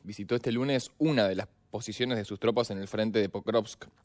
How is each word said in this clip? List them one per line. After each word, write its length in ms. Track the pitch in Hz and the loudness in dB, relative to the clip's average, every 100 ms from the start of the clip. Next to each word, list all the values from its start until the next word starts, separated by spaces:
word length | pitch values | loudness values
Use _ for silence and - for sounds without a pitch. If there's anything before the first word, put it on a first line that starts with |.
visitó 320 | 98 104 98 | -12 -10 -2
este 160 | 120 127 | -2 0
lunes 420 | 117 135 131 - - | 0 2 0 -2 0
una 320 | 156 131 101 | 2 4 4
de 60 | |
las 140 | 95 95 _ - | 2 -4 _ -10
posiciones 460 | 104 - 104 123 113 | -8 -6 -2 0 0
de 80 | |
sus 160 | 101 98 | -4 0
tropas 300 | 113 113 113 | 2 2 0
en 80 | 98 | -4
el 100 | 98 | -4
frente 300 | 107 110 107 | -2 0 2
de 100 | 98 | 0
Pokrovsk, 560 | 101 110 113 104 - - _ | -2 0 0 0 -10 -18 _